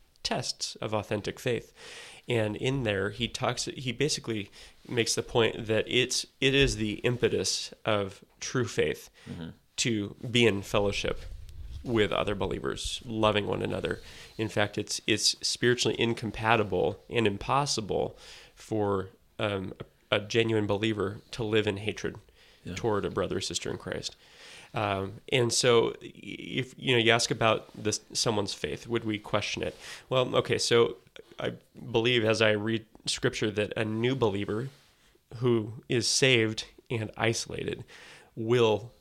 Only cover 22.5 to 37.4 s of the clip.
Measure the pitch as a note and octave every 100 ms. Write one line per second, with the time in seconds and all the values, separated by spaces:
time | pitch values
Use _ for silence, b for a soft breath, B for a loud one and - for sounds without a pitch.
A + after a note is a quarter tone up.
22.5 | b - F2+ A#2 G2+ F2 G2 F2+ F#2+ -
23.5 | F2 - - - - - - B B B
24.5 | B B A2+ G#2 G2 G2 G#2+ - B2+ A#2
25.5 | - B2+ A#2 A#2 - - - - - E2+
26.5 | C3 B2+ - C#3 A#2+ A2+ A#2 - A2+ A2+
27.5 | - - - G#2+ - - - B2+ G#2 G2+
28.5 | - - - A#2 A#2 A2 G#2 - G#2 -
29.5 | - E2+ - B B - C3 B2 A#2+ B2
30.5 | A2+ - A#2+ A#2 - _ - - - A#2+
31.5 | A#2 _ - B2 A2+ A#2+ A#2+ A2 G#2+ A2
32.5 | G#2 A2 A2+ - - - - B2+ - A2
33.5 | G2+ G#2 - G#2+ A2 A#2+ C3+ A2+ G2+ G2
34.5 | G#2+ C#3 b b b b b _ A2+ B2
35.5 | A2+ A2 A#2 - B2 - - C3 A#2+ A2
36.5 | A2 - - - A#2 G#2+ - A2+ A2+